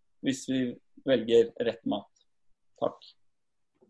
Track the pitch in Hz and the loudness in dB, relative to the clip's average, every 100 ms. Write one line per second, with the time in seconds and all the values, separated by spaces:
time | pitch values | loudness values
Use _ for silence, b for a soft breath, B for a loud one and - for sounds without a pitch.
0 | _ _ 135 131 - 131 123 - _ - | _ _ -6 -4 -4 -2 -2 -6 _ -8
1 | 139 127 110 117 117 - 117 - - 104 | 0 0 4 4 4 0 -4 -4 -4 -6
2 | - _ _ _ _ _ _ - - - | -8 _ _ _ _ _ _ -6 -6 -6
3 | - - _ _ _ _ _ _ | -20 -20 _ _ _ _ _ _